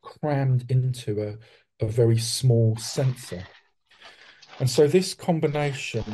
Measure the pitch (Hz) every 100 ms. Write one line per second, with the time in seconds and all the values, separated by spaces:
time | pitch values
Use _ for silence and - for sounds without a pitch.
0 | - - 151 139 135 123 - 131 127 123
1 | - 104 104 104 - _ _ - 113 117
2 | 113 113 - - 131 117 113 110 - -
3 | 131 - - 90 - - _ _ _ _
4 | - - - _ - - 131 - 147 180
5 | 185 - - 160 156 147 143 139 - 113
6 | 107